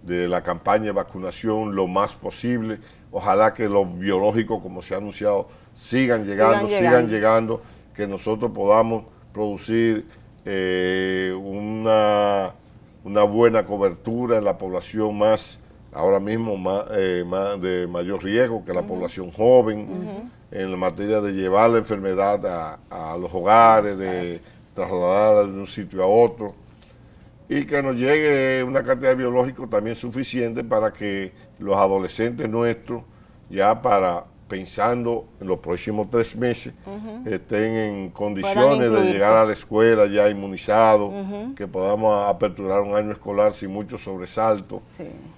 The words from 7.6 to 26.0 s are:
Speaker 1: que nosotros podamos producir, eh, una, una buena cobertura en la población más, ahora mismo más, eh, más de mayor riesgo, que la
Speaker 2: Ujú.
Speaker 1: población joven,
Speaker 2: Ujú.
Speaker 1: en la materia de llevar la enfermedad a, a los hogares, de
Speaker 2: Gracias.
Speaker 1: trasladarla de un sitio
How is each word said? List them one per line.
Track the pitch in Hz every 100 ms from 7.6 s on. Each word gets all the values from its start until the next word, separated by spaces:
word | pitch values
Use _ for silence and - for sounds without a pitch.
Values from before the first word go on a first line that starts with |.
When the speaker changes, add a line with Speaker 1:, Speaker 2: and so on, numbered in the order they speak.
| - - _
Speaker 1:
que | - 104
nosotros | 98 - 110 117
podamos | 104 101 107 113 113 - - -
producir, | 101 107 101 - 113 117 110 - - - -
eh, | - 98 92 92 92 95 95 92 92 92
una, | 98 98 107 110 110 110 107 104 104 101 92 - _ - - _
una | - 104
buena | 104 107 117 110
cobertura | 92 101 98 85 - 117 123 113
en |
la | 101 90
población | 95 90 - 107 107 104
más, | 107 110 - - - - -
ahora | - 87 98
mismo | 101 113 113 98
más, | 92 98 107
eh, | 104 95 90 87
más | 92 98 101
de | 92 90 90
mayor | 87 87 98
riesgo, | 95 110 127 113
que | 90
la | 90
Speaker 2:
Ujú. | 85
Speaker 1:
población | 90 87 - 90
joven, | 85 113 127 110 107
Speaker 2:
Ujú. | 104 95 180 196 247 - -
Speaker 1:
en | - 95
la | 92
materia | 92 82 101 107
de | 104
llevar | 95 92 98 113
la | 117
enfermedad | 107 104 98 92 98 104 95
a, | 87 80 78 - 90 80
a | 85
los | 87
hogares, | 92 87 110 113 110 104 98
de | 95
Speaker 2:
Gracias. | 92 87 85 - - -
Speaker 1:
trasladarla | - 90 92 90 98 107 104
de | 101 98
un | 98
sitio | - 95 95